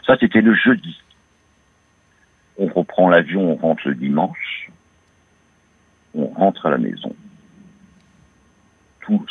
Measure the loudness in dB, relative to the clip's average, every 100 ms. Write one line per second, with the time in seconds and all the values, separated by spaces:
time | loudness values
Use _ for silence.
0 | 0 2 4 4 4 4 4 0 -2 -18
1 | _ _ _ _ _ _ _ _ _ _
2 | _ _ _ _ _ -6 -2 -2 -2 2
3 | 4 4 2 -2 -2 0 -2 -2 -4 -6
4 | -4 -2 -4 -8 -12 -14 -16 _ _ _
5 | _ _ _ _ _ _ _ _ _ _
6 | _ -8 -8 0 0 0 -2 -2 -2 -6
7 | -12 -16 -20 -20 _ _ -20 _ _ _
8 | _ _ _ _ _ _ _ _ _ _
9 | -4 -4 -2